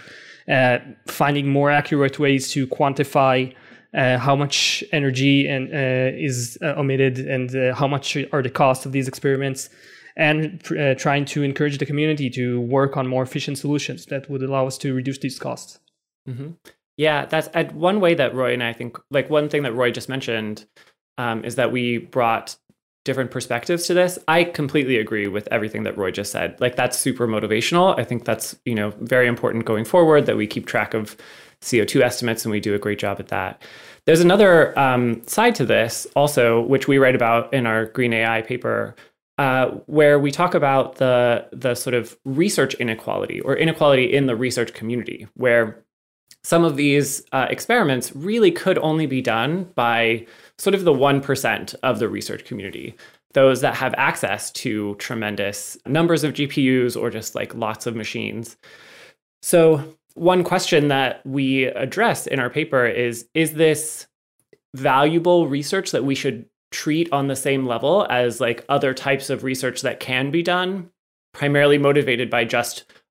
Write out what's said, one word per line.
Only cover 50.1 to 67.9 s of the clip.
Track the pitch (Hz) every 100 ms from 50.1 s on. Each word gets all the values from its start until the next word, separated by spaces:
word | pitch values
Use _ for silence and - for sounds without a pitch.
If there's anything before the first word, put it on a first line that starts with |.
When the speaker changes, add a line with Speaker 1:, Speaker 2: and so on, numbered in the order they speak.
| 113 - - - -
Speaker 2:
sort | 196
of | 196
the | 175
one | 135 139 139
percent | 139 131 120 104 98 -
of | 131 107
the | 107
research | 104 - 101 -
community, | 104 95 - - - - _ _
those | 143 135 127
that | 131 113
have | 131 -
access | 143 - 98 104 -
to | - 123 107 104 101
tremendous | - 117 107 101 101 101 - - -
numbers | 156 170 160
of | 147
G | - 143
P | 151
Us | 131 131 123 117
or | 120
just, | 110 104 113
like, | 104
lots | 117 107 110 120
of | 113
machines. | 104 117 107 107 113 - - - - - - _ _ _
So | - 175 160 156 143 - _ -
one | 170 180
question | 175 180 - 160 147
that | 135 127 - 135
we | 139 135 135 127
address | 101 131 - 226 143 -
in | 135
our | 123
paper | 151 151 135 120
is, | 120 120 117 -
is | 156 160
this | 156 160 151 - - - _ _ _ _ _ _ 131
valuable | 139 135 151 170 175 175 151
research | 143 143 196 190
that | 131
we | 135 135
should | 139 117 - _ _
treat | - 156 156 170
on | 143 139
the | 131
same | 147 139 131
level | 117 139